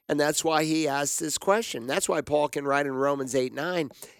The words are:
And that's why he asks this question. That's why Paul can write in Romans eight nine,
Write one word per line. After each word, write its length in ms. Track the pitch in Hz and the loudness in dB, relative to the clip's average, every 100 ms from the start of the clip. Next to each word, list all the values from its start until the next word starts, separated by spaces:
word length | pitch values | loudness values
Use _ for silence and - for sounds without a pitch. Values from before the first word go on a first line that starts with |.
| - | -2
And 100 | 147 | 2
that's 240 | 147 156 | 2 2
why 220 | 160 156 156 | 2 2 2
he 200 | 160 151 | 2 2
asks 320 | 139 143 - | 0 -2 -2
this 200 | 156 - | -4 -2
question. 500 | - 208 226 - 117 | 2 2 2 -6 -2
That's 220 | 170 - | -2 0
why 100 | 170 | -2
Paul 300 | 135 147 147 | 0 0 0
can 160 | 147 139 | -2 0
write 200 | 139 143 | 0 0
in 80 | |
Romans 400 | 131 139 143 131 | 0 0 0 0
eight 200 | 131 127 | 0 0
nine, 360 | 127 165 180 143 - - - | -2 -4 -2 -4 -8 -20 -18